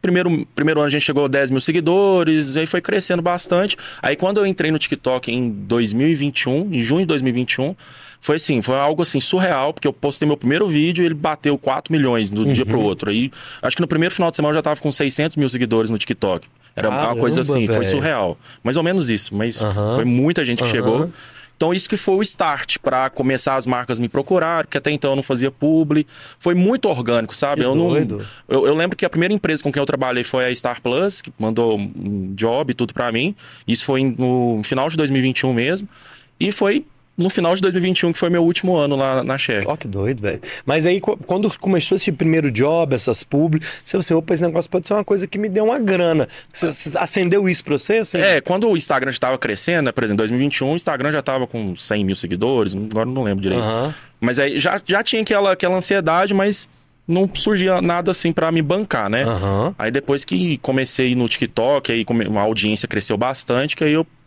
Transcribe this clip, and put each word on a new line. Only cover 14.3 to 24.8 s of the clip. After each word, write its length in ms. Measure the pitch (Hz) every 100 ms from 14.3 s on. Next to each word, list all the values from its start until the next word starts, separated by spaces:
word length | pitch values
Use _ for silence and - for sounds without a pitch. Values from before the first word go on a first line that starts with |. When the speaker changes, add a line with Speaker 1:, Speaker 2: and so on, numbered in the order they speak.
Speaker 1:
de 60 | 160
semana 160 | 151
eu 40 | 156
já 60 |
tava 180 | 151 151
com 100 | 151
seiscentos 460 | - 143 - 156 151
mil 140 | 135
seguidores 400 | 123 123 113 110
no 80 | 110
TikTok. 500 | - 120 101 87 - _ _
Era 140 | - 107
uma 100 | 127
Speaker 2:
Caramba, 180 | 117 117
Speaker 1:
coisa 220 | - 127
assim, 240 | 143 135 110
foi 80 |
Speaker 2:
velho. 100 | 110
Speaker 1:
surreal. 540 | - - 156 135 92 80 - -
Mais 140 | 113 139
ou 40 |
menos 280 | 165 190 135
isso, 240 | 107 -
mas 260 | 101 117 113
Speaker 2:
Aham. 360 | 107 101 104 123
Speaker 1:
foi 100 | 120
muita 360 | 120 143 175 131
gente 120 | 120
que 40 |
Speaker 2:
Aham. 80 | 123
Speaker 1:
chegou. 380 | 117 104 120 170 - - - - _
Então 180 | 160
isso 160 | 180 -
que 60 | 208
foi 160 | -
o 80 | 190
start 560 | 214 - 165 139 - -
pra 320 | - 127 131
começar 440 | - 131 131 - 135
as 100 | 123
marcas 340 | 123 123 117
me 80 | 120
procurarem, 560 | 139 135 185 160 165
porque 140 | 151
até 120 | -